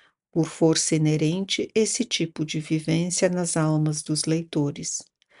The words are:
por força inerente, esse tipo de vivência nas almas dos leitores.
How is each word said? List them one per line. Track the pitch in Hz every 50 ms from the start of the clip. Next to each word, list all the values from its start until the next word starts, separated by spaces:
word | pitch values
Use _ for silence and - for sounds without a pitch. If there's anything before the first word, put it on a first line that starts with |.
| _ _ _ _ _ _
por | - 170 156
força | 156 - - 165 160 160 160 - - 165
inerente, | 156 156 151 151 151 156 156 170 190 196 190 - - - - -
esse | 220 220 208 - - 233
tipo | - - - 170 160 - - 160
de | 151 - 156
vivência | 151 - 160 156 156 - 160 165 175 180 170 - 190 180
nas | 180 180 175 170 -
almas | 165 156 156 156 151 151 156 151 151 -
dos | - 156 151 -
leitores. | 160 160 165 165 165 - 156 147 143 - - 160 - - - - _ _ _ _ _ _ _